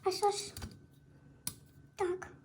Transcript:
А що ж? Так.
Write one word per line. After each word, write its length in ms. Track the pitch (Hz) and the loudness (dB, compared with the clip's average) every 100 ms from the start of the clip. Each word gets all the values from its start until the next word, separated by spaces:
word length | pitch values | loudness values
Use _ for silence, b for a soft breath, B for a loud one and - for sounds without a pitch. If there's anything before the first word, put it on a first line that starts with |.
А 80 | 381 | 0
що 200 | 381 415 | 4 4
ж? 220 | 415 - - - - - - - - - - - - - - - - | 2 -6 -10 -12 -12 -20 -20 -20 -20 -20 -10 -10 -10 -20 -20 -20 0
Так. 320 | 359 370 - - | 2 2 -4 -14